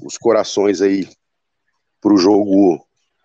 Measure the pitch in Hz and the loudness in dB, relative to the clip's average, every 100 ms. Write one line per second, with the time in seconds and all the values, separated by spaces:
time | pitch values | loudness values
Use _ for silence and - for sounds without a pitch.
0 | 71 - 117 110 98 - 101 95 98 98 | -18 -6 -2 0 -2 -2 -2 0 0 -2
1 | - _ _ _ _ _ _ _ _ _ | -6 _ _ _ _ _ _ _ _ _
2 | 104 101 90 104 104 95 98 78 _ _ | 0 2 2 0 0 2 2 0 _ _
3 | _ _ | _ _